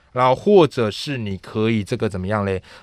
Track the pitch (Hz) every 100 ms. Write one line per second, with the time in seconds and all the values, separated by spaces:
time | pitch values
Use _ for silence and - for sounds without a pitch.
0 | _ 123 127 127 - 208 151 - 110 -
1 | - 135 107 95 - 113 110 113 98 117
2 | 110 95 92 107 98 92 - -